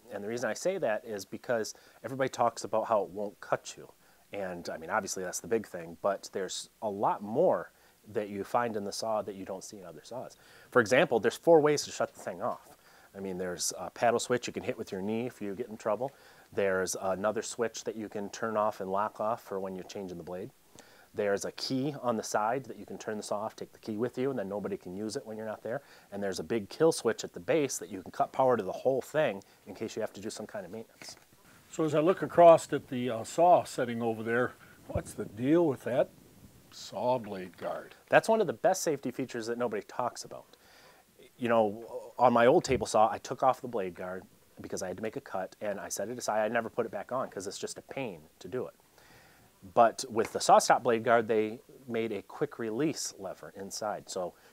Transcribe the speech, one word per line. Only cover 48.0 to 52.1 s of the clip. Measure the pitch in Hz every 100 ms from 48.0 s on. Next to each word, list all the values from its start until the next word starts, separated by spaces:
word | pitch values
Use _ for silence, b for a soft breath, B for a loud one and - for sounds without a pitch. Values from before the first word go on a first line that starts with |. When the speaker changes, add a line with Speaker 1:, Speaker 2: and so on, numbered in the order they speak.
| 123 82 76 -
Speaker 1:
to | 95
do | 127 92
it. | - _ b b b b b b b 95
But | - 117 - 131
with | 110 -
the | 92
SawStop | - 208 - 143
blade | 123 113
guard, | 117 117 110
they | 110 107 120 - - 127
made | 113 113